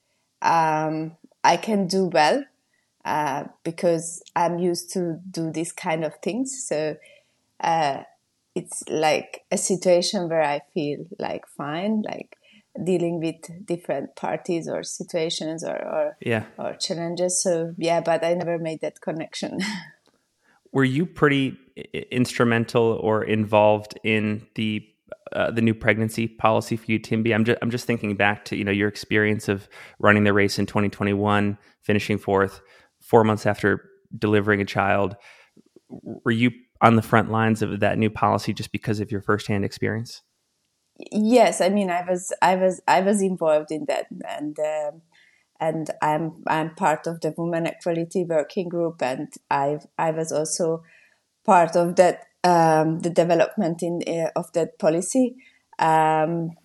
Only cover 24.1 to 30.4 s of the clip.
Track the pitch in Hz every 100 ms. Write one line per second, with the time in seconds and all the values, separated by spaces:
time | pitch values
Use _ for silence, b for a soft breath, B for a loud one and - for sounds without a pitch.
24.1 | 110 107 107 - - 110 107 - _ _
25.1 | - - - 95 113 113 110 113 107 110
26.1 | - 113 - 110 110 110 113 - 110 -
27.1 | 113 113 110 110 117 117 120 - 120 104
28.1 | 101 101 104 - 101 101 101 104 - -
29.1 | 107 104 104 - 98 - B B B 104
30.1 | 104 104 101